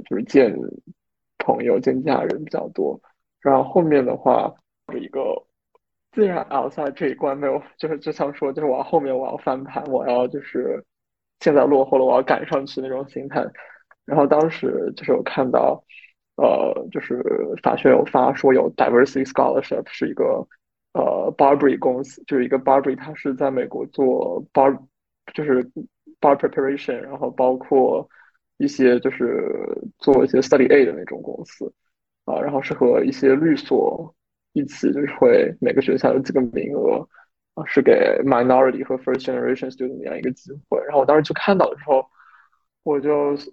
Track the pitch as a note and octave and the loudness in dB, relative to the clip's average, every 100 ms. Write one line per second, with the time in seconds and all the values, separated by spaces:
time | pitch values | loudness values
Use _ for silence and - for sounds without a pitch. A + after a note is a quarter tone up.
0 | - - B2 C#3 A#2+ C#2+ A#1 - - - | -4 -8 0 4 4 2 -10 -14 -20 -20
1 | _ _ _ - - A#2 A#2+ - C3 C3 | _ _ _ -10 -4 -2 0 0 0 -2
2 | D3 C3+ - - D3+ - - - D2+ - | -2 -2 -2 -6 -8 -8 -8 -4 -4 -6
3 | _ _ _ _ C#3 C3 C3 - E3 D3 | _ _ _ _ 0 2 2 0 2 2
4 | B2 B2 C#3 B2 - - _ _ - B2 | 0 -2 0 0 0 -8 _ _ -12 -12
5 | C#3 - C3+ - - _ _ _ _ _ | -10 -6 -6 -6 -10 _ _ _ _ _
6 | _ - G3+ F3 - C3+ C3+ C#3 D3 - | _ 0 0 0 -4 -4 -4 -6 -8 -4
7 | D3 C3 D3+ C#3 C#3+ C#3 C#3+ _ D#3 D3+ | -6 -2 -4 -2 -2 -4 -6 _ -8 -6
8 | D#3 D3+ D3 C#3+ C#3+ C3+ D3+ B2+ C3+ E3+ | -8 -6 -6 -4 -6 -4 -2 -2 0 -2
9 | C#3 B2+ C3 - - C3 C#3 - D3 C3 | 0 -4 -4 -6 -6 -6 -6 -10 -4 -4
10 | C3+ B2 B2+ D3 - C3 C3 - - _ | 0 0 0 -4 -8 -6 -4 -6 -10 _
11 | _ _ _ _ - C#3+ C3 C#3+ C3+ C3+ | _ _ _ _ 2 4 4 4 4 2
12 | C3 B2+ C3 D3+ - D3 C#3 - C3 C3 | 4 2 2 0 0 -4 -4 -10 -8 -8
13 | C#3 - C#3 - - - - - _ _ | -8 -12 -8 -6 -6 -10 -20 -20 _ _
14 | - D3 C#3+ D3+ D#3+ D#3+ C3+ - - - | -4 2 4 4 2 -2 -4 -4 -4 -6
15 | - C3+ - - C3 B2 C3+ C#3+ _ - | -2 -2 -2 -2 0 2 2 0 _ -20
16 | - _ _ - B2+ - - - - - | -20 _ _ 0 2 2 0 -4 -6 -8
17 | - B2 - - - - - - C#3 B2+ | -6 -4 -2 -2 -4 -2 -2 2 4 4
18 | - C#3 B2+ C3+ C#3 B2+ - - B2 A#2+ | 4 2 0 2 2 4 2 0 2 4
19 | C3+ C#3 C3 - C3 C3 - - - - | 2 0 -4 0 0 0 -2 -6 -8 -8
20 | - - - - - _ _ _ _ - | -6 -2 -2 -2 -6 _ _ _ _ -4
21 | - F2 - D#3 C#3+ C#3+ C#3+ C3 C3 B2+ | -2 -2 -2 2 4 4 2 2 -2 -2
22 | C3+ - - C#3 B2 C3 C3 C#3 C#3+ C3 | -6 -14 -6 -2 0 -2 2 2 2 -6
23 | - D3+ D3 B2+ C#3 C3 - B2+ - - | -8 -10 -8 -4 -4 -2 -6 -8 -8 -2
24 | C3+ B2+ - F2 - - C3+ C3 - _ | 0 0 -2 -6 -4 2 2 2 -6 _
25 | _ _ - - D3+ B2+ B2 - - _ | _ _ -16 -8 -2 0 -2 -8 -16 _
26 | _ - B2+ C#3 - - C3+ C#3 - B2 | _ 0 2 2 0 -2 -4 -4 -6 -8
27 | C3+ C#3 C3 - B2+ B2+ - C#3 B2+ D2+ | -8 -8 -8 0 0 0 2 2 4 0
28 | - _ _ _ _ - C#3+ - C3 B2 | -4 _ _ _ _ -4 -4 2 4 4
29 | C3+ - A#2+ - - - - - - - | 0 -2 -4 -2 -4 -4 -6 -8 -12 -4
30 | - C3+ C3+ B2+ C3+ D3 C3 D3 B2+ D2 | 2 4 4 2 4 4 6 6 4 0
31 | - - - - E3 - - - _ _ | -10 -12 -12 -14 -14 -14 -14 -14 _ _
32 | _ _ - C#3 D3 C#3 - D3+ B2 A#2+ | _ _ -6 -4 -2 -4 -4 0 2 4
33 | B2 - C3+ C3+ E3 C#3+ - B2 - - | 2 2 2 4 4 0 0 0 0 -2
34 | D#3 _ _ _ _ - C#3 - - C#3 | -10 _ _ _ _ -6 -6 -2 -2 -2
35 | C#3+ - B2 A#2 - - B2 - C3+ C3 | -4 2 4 4 2 -2 -2 0 0 2
36 | C3 B2+ C#3 C3+ B2+ A2+ - - - - | 2 0 0 -2 -2 -4 -4 -2 -2 -2
37 | E3 _ _ _ _ - D#3 - B2+ A#2 | -6 _ _ _ _ -14 -4 2 4 6
38 | - - C#3 B2 B2+ B2+ C3 A#2 C3+ C3 | 4 2 2 2 4 4 4 0 -6 -6
39 | C3 B2+ C3 B2+ B2 C3 C3 B2+ B2+ C3 | -4 -6 -4 -4 -4 -4 -6 -8 -10 -10
40 | - - B2+ B2+ - C#3+ - - - D3 | -10 -8 -8 -8 -12 -16 -6 -4 0 0
41 | C3+ D3+ D3+ D#3+ - F#3+ D3+ - D3 C3+ | 4 4 2 -2 0 2 2 -2 0 0
42 | - _ _ _ _ _ _ _ - C#3+ | 0 _ _ _ _ _ _ _ -4 -2
43 | C#3 D3 D3 C#3+ - | 0 0 0 -4 -8